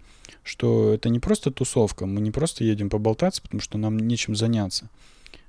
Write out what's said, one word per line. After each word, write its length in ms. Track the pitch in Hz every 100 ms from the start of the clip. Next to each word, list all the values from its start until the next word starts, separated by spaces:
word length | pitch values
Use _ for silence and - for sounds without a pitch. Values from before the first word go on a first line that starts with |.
| - - - -
что 500 | - - 120 113 107
это 140 | 107 117
не 80 | 120
просто 300 | - 214 139
тусовка, 560 | - 127 127 104 - 95
мы 140 | 101
не 100 | 107
просто 340 | 131 160 -
едем 240 | 113 107 101
поболтаться, 520 | 104 110 110 185 -
потому 180 | - 107
что 180 | - 107
нам 200 | 110 110
нечем 360 | 113 117 - 107
заняться. 520 | 113 113 95 - - - - - - -